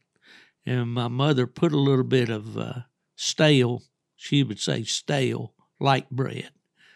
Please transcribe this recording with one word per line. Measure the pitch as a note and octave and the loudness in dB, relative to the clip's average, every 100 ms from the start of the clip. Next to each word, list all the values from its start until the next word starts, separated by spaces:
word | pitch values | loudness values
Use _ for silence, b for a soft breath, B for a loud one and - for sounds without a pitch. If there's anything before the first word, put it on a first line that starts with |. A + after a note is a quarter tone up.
| _ _ b b b b - | _ _ b b b b -4
And | B2 A#2+ | -2 -2
my | A#2+ A#2+ | -4 -4
mother | B2 C#3+ C3 B2 | 0 2 2 0
put | - E3+ | 0 0
a | D3 | 2
little | C#3 C3 | 2 2
bit | B2 C3 A#2 | 2 2 0
of, | A2 A2 A2 | -2 -8 -8
uh, | A2+ B2 - _ _ - | -8 -10 -14 _ _ -10
stale, | - - D#3 C#3+ A#2+ B2 - _ _ _ | -6 2 6 6 4 0 -10 _ _ _
she | - C#3+ | -2 0
would | B2 G2+ | 0 -2
say | - B2+ | -4 -4
stale, | A2 - - D3 B2+ A#2 A#2 _ _ - | -4 -6 -4 -2 -2 -4 -8 _ _ -4
light | C#3 C3 - | 0 0 -2
bread, | B2+ C3+ - - _ _ _ b | -6 -6 -6 -12 _ _ _ b